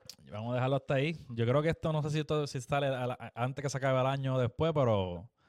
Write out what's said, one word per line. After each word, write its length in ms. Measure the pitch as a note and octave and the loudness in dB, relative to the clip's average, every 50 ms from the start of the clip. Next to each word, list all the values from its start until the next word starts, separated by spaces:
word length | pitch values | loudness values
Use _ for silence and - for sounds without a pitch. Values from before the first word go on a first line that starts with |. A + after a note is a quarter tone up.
| _ - - - D2+ C2+ C#2 | _ -20 -20 -20 -16 -12 -10
vamos 180 | G#2 A2 A#2 | -8 -4 -4
a 40 | B2 | -2
dejarlo 200 | B2+ B2 C3 C#3 | -2 0 0 0
hasta 180 | C3+ - - D3 | -2 -2 0 0
ahí. 220 | C3 C#3 D#3 E3+ D#3 - - | 0 0 0 -2 -6 -10 -8
Yo 160 | A#2+ A#2 A#2 | -4 0 2
creo 160 | A2+ B2+ D3 D3+ | 2 4 4 2
que 60 | E3 | 2
esto, 240 | D#3+ - - E3 D#3 | 0 0 -2 -2 0
no 100 | D#3 C#3+ | 0 -2
sé 80 | D#3 | 0
si 80 | D3+ D#3 | -2 -2
esto, 300 | D3+ - D#3 D3+ D3 C#3 | 0 0 0 0 0 -2
si 120 | - C#3 | -4 -8
sale 280 | A#2+ - D3 C#3+ C#3+ C#3 | -4 -2 -2 0 0 0
a 180 | C3+ B2 B2+ | 0 0 -2
la, 100 | B2 B2 - | -4 -4 -6
a, 120 | - A#2 - A#2 A#2+ | -10 -12 -4 -2 -2
antes 180 | B2+ C3+ - - | -2 -2 -4 -4
que 60 | C#3+ | -4
se 80 | C3 C3+ | -2 0
acabe 220 | B2+ C3+ C3 C3 | 2 2 2 4
el 60 | B2+ C3 | 2 2
año 260 | C#3 C#3 C3+ C3+ C3 | 0 0 0 0 2
o 40 | C3 | 2
después, 320 | B2+ A#2 - - D#3 E3 D#3+ | 2 0 0 0 0 2 2
pero 560 | D3+ C3+ A#2+ A2 G2+ F#2+ F#2 F2 F2 F2 - _ _ _ | 4 4 4 4 4 2 0 -2 -6 -10 -14 _ _ _